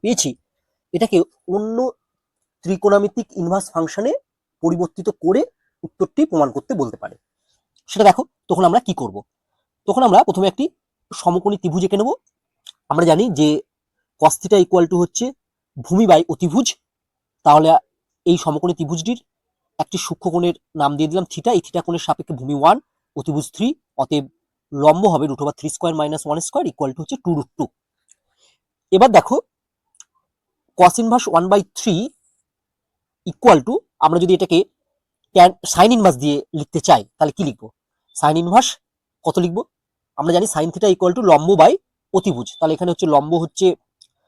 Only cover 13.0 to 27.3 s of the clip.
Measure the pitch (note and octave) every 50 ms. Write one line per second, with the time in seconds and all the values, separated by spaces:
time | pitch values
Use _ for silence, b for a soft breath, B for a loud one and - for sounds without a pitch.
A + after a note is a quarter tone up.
13 | E3+ E3 D#3 E3+ A#3 B3 D#3+ C3 D3+ D3+ D3+ B3 - _ _ _ _ _ _ _
14 | _ _ _ - D#3 D#3 - - - F3 G#3 G3 F3 - F#3 F3+ E3+ D#3+ F#3 F3
15 | F3 - - - A#3+ C4 C4 _ _ _ _ _ _ _ - C3+ A#2 - F3+ G3
16 | A3+ F#3 E3+ D#3+ E3+ - D#3 - F#3 D#3+ D#3 B3+ A#3+ - - _ _ _ _ _
17 | _ _ _ _ _ _ _ _ - D3+ D3 D3+ D#3 D#3+ E3 - - _ _ _
18 | _ _ _ _ - F3 E3+ E3 - D#3+ D3 D3+ - F3+ F3 - D#3+ C#3+ E3+ E3
19 | E3 G#3+ B3 A#3 _ _ _ _ _ _ _ _ _ _ _ - G3+ - - F#3
20 | - - E3 - - F3+ D#3+ F3 F3 F3 F3 _ _ _ - D#3 C#3+ C#3+ D3 C#3+
21 | D#3 D3+ D#3+ F#3+ F3 - - E3 - A#3 A#3+ E3+ - - - F3 - - E3+ E3
22 | - - F#3+ - - - D#3+ A#2+ B2+ C3+ D3 C#3 C#3+ E3 G#3 C#4+ - _ _ _
23 | _ _ - C#3+ - E3+ C#3+ D3+ D3 - - - G#3+ C4 D#4+ _ _ _ _ -
24 | C3+ - D3+ D3 C#3 - _ _ _ _ _ _ _ - D3 C#3 D3 D3+ D#3 F3+
25 | G#3 G3+ E3 C#3+ D3+ C#3+ C#3 - D3 D3 - _ - D3+ - - F3+ E3+ D#3+ D#3
26 | D3 D3 D#3 D3+ - D3+ D3+ E3 - - - C#4+ E4 D#3+ - - D3 C3+ B2 E3
27 | D#3 - C4+ - - F3